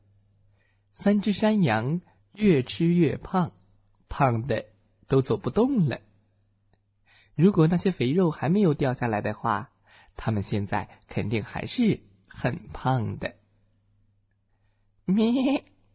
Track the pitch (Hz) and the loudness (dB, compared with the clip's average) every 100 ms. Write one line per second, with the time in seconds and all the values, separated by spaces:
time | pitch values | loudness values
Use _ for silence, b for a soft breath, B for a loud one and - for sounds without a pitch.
0 | _ _ _ _ _ _ _ _ _ - | _ _ _ _ _ _ _ _ _ -4
1 | 202 208 208 185 214 220 156 110 123 175 | 0 2 0 0 2 2 2 0 -2 -4
2 | b b _ - 208 143 127 - 170 175 | b b _ 0 2 4 2 0 2 4
3 | 147 127 - 185 160 - _ _ _ _ | 2 0 -4 -2 -2 -6 _ _ _ _
4 | - - 135 117 127 110 - _ _ _ | -10 0 0 0 -2 -6 -6 _ _ _
5 | - 135 131 107 127 196 262 262 147 - | -2 0 0 -2 -2 0 0 2 0 -2
6 | _ _ _ _ _ _ _ _ _ _ | _ _ _ _ _ _ _ _ _ _
7 | _ b b - 185 196 160 175 196 - | _ b b 2 4 6 4 2 0 0
8 | 120 170 175 - 123 196 185 143 135 123 | 0 2 0 0 -2 2 2 2 -2 -2
9 | 120 104 107 104 117 101 - _ b b | -2 -2 -4 -4 -2 -2 -4 _ b b
10 | b - - 104 95 107 98 104 - - | b -10 -4 -4 -2 -4 -4 -6 -6 -16
11 | - - 95 110 - - - - 226 135 | -10 -6 -4 -4 -6 -8 -8 0 0 0
12 | - _ _ - 127 117 - - 139 131 | -6 _ _ -6 -6 -6 -12 -6 -2 -2
13 | 104 98 - - _ _ _ _ _ _ | -2 -6 -10 -12 _ _ _ _ _ _
14 | _ _ _ _ _ _ _ _ _ _ | _ _ _ _ _ _ _ _ _ _
15 | - 202 226 254 262 277 - _ _ | -2 0 2 2 0 0 -4 _ _